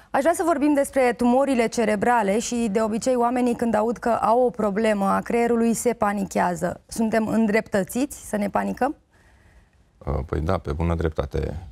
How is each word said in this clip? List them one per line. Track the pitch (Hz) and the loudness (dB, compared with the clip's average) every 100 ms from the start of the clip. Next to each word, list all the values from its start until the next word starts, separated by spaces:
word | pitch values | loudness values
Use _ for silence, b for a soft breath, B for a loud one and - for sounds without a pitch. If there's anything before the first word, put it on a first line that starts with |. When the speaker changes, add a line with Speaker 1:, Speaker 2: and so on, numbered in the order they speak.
| B | B
Speaker 1:
Aș | 285 | 0
vrea | 294 | 2
să | 349 339 | 2 0
vorbim | 302 294 | 2 2
despre | 285 277 277 254 - | 2 0 2 0 2
tumorile | 240 247 277 247 226 | 2 2 2 2 0
cerebrale | 240 214 208 240 240 202 208 | 0 0 0 2 2 2 0
și, | 226 240 233 | -2 -2 0
de | 208 | 0
obicei, | 220 220 262 | 0 -2 0
oamenii, | 254 233 247 247 | 0 0 0 0
când | 240 233 | 0 0
aud | 214 220 233 | 0 0 -2
că | 247 | -2
au | 220 208 233 | 0 2 2
o | 247 | 2
problemă | - 214 196 220 208 | 0 -2 0 0 2
a | 196 190 | 0 0
creierului, | - 233 233 233 226 | 0 0 2 2 2
se | 220 240 | 2 0
panichează. | 226 208 208 190 202 185 175 175 - - | 0 0 -2 -2 0 0 0 -4 -6 -8
Suntem | - 220 220 220 | -4 0 0 2
îndreptățiți | 214 226 214 214 208 185 240 285 - - | 2 2 2 0 -2 -2 -2 -4 -6 -6
să | 208 | -4
ne | 202 | -2
panicăm? | 208 196 190 262 311 _ b b b b b b b _ _ | -2 -2 -2 -4 -4 _ b b b b b b b _ _
Speaker 2:
Uh, | - 71 67 | -4 -4 -2
păi | 80 | -2
da, | 78 92 | 0 -2
pe | - | -2
bună | 73 85 | -2 0
dreptate. | 85 82 - 71 73 71 - - | 0 0 -2 -4 -4 -4 -8 -10